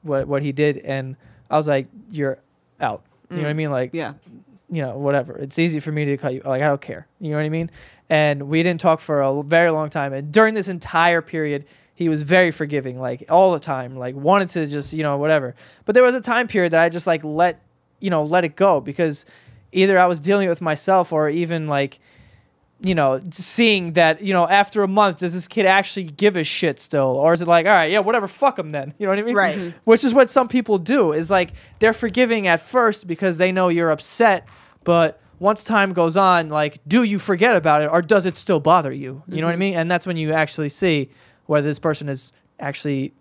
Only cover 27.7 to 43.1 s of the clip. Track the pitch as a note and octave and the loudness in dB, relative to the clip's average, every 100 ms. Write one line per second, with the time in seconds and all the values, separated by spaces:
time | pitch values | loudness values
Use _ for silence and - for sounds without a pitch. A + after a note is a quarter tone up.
27.7 | G3 D#3+ G3+ G3 A#3+ G3 - C#4 - D#3 | 4 4 0 0 -2 -2 -2 -2 -2 -8
28.7 | D3 C#3 - G3+ G3 A3 G#3 F#3 F#3 F3 | -8 -10 -8 -4 -2 -2 0 0 -2 -8
29.7 | E3+ - A3+ C#4 B3 B3 C#4+ B3 B3+ A3+ | -8 2 4 4 4 4 2 0 -2 0
30.7 | G3+ D#3+ C#4 F3+ D3+ E3 F#3+ F3+ - - | -2 0 2 2 0 0 0 -2 -8 -20
31.7 | - A3 A3 A#3 F#3+ B3+ A3+ G3 E3 - | 0 0 2 -4 0 2 2 2 0 2
32.7 | B3+ A3+ G3+ F3+ E3 F#3+ D#3+ F#3 F#3 F#3 | 2 2 0 -8 -4 -2 0 0 2 0
33.7 | E3+ E3 D#3 - - A#3 F#3+ - - _ | 2 0 -2 -4 2 2 2 -4 -20 _
34.7 | _ - E3+ D#3+ - _ _ F#3 G#3+ - | _ 0 2 2 -2 _ _ -2 -2 0
35.7 | A3 G3 F3+ E3 E3 F#3+ F3+ D#3+ D3+ D3+ | 0 0 0 0 4 4 2 0 -2 -4
36.7 | - D3 G#3+ A#3 G3+ - F3+ A3+ G#3 D#3 | -6 0 0 2 -2 -2 0 2 4 4
37.7 | D3+ D3+ E3 E3 G#3 F3+ D#3+ - E3+ D3 | 2 4 0 4 2 2 -6 -2 0 4
38.7 | F3 D3 C3 C3+ C3+ D#3 F3+ D#3+ E3+ G3 | 4 2 -8 -12 -14 -10 -4 -2 -2 -2
39.7 | F3 E3 F3 F#3 E3+ D#3 D#3+ D3+ - D3 | -2 -2 -2 -2 -4 -2 0 -2 -4 -8
40.7 | - F#3 D3+ C3 _ _ _ - D3+ D3 | -2 0 0 -2 _ _ _ -2 0 0
41.7 | C#3+ E3 D3 D3 C3+ - _ _ _ C#3+ | -2 -4 -4 -6 -10 -12 _ _ _ -12
42.7 | C#3 D3 C#3 C3+ | -8 -6 -6 -6